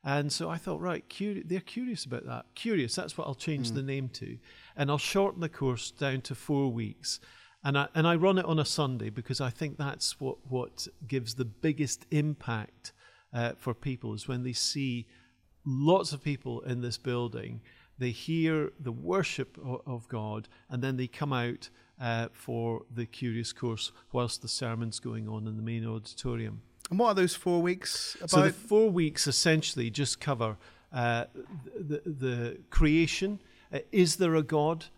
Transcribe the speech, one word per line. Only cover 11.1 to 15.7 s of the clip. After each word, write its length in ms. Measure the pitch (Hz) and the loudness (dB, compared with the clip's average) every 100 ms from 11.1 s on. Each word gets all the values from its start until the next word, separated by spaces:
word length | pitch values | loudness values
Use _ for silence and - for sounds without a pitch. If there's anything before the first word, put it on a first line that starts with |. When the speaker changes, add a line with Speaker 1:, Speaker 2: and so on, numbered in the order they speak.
| 135 113 117 | -4 -4 -4
Speaker 1:
the 80 | |
biggest 640 | 120 - 160 151 139 - - | -4 0 0 2 -2 -2 0
impact, 840 | 156 151 147 - 113 107 _ - _ - _ _ | 0 2 -2 -4 -4 -4 _ -20 _ -20 _ _
uh, 180 | 120 117 - | -2 -2 -2
for 160 | - | -6
people, 400 | 113 139 127 - | -4 -4 -4 -6
is 160 | 107 - | -6 -4
when 140 | 123 | -4
they 100 | 127 | -4
see 540 | 120 - 143 135 120 113 - _ _ _ _ | -2 -2 -2 -2 -4 -6 -20 _ _ _ _
lots 480 | 143 | -4